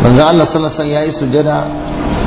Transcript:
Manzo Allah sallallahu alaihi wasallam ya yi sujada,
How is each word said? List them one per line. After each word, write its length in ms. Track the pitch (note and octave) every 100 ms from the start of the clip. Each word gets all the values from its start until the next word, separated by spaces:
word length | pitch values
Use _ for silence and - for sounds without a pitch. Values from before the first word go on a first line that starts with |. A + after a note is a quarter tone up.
Manzo 180 | A#2+ B2+
Allah 220 | D#3 E3+ D3+
sallallahu 80 | D#3+
alaihi 220 | D#3 D#3
wasallam 140 | D3
ya 120 | D3
yi 80 | D#3
sujada, 440 | D#3 C3+ C#3 D3+ D3 - - - - - -